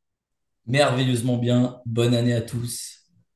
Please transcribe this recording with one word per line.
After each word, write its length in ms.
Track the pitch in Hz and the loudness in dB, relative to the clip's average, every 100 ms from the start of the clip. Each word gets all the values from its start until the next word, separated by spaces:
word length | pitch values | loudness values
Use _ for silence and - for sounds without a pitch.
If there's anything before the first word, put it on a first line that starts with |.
| _ _ _ _ _ _ - | _ _ _ _ _ _ -4
Merveilleusement 720 | 139 139 127 131 123 123 120 | 2 2 2 0 0 0 0
bien. 440 | 120 123 123 - 117 | 2 2 2 -2 -6
Bonne 300 | 113 120 120 | 0 2 2
année 180 | 123 | 2
à 80 | 120 | 0
tous. 720 | 110 120 120 - - - _ _ _ | -2 -6 -8 -10 -14 -18 _ _ _